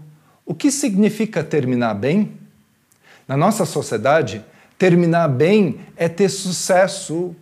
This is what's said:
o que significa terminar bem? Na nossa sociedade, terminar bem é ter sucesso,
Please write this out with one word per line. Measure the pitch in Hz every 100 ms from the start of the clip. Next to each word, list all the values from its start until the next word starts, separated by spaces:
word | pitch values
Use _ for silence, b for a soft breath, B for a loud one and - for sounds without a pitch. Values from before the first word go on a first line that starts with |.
| B B B B -
o |
que | 160 285
significa | 262 277 190 214 214 220 175
terminar | 147 156 123 123 117
bem? | 104 127 196 196 - - _ _ _ _ b b b -
Na | 139
nossa | 180 220 180
sociedade, | 151 123 113 123 160 123 101 - b b -
terminar | 185 175 170 170 165
bem | 127 160 214 180 113 B
é | - 170
ter | 170 196
sucesso, | - 180 175 - 180 190 - - 160 180 170